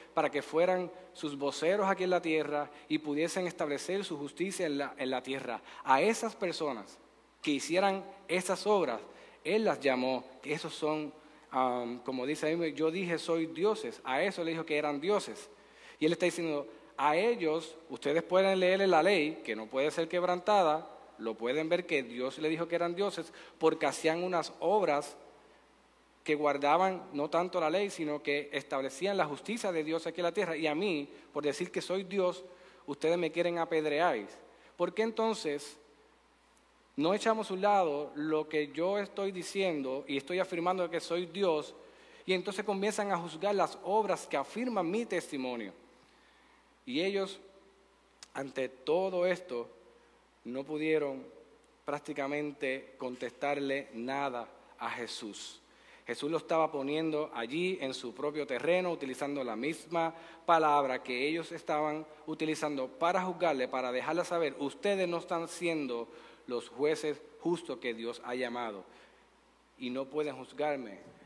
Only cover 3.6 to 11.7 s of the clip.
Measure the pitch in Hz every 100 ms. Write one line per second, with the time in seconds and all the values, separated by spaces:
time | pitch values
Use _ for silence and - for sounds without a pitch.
3.6 | 156 139 - 190 196 151 143 - 190 185
4.6 | 170 143 139 - 131 127 127 135 120 110
5.6 | - - 143 135 196 226 226 - 185 156
6.6 | 151 117 95 - - _ _ _ - 143
7.6 | - 175 196 190 185 - - 180 185 180
8.6 | 208 208 143 113 - - - - - 214
9.6 | 208 139 139 127 127 127 - - 135 151
10.6 | 160 - 151 156 147 - - - - 135
11.6 | 127